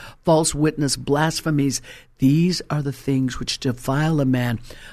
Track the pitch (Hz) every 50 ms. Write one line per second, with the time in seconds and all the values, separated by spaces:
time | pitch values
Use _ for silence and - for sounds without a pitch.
0 | - - - - _ 180 160 156 165 - - 143 151 156 151 - 147 131 - 123
1 | 123 - 139 147 156 160 - - - 165 151 143 139 139 123 - - - - -
2 | - _ _ _ 131 131 143 160 170 185 170 - - - 147 147 139 143 135 -
3 | - 139 139 131 131 127 - - 123 - - - - 135 120 123 - - 135 147
4 | 156 160 160 147 139 131 127 127 123 120 117 110 - - - - - -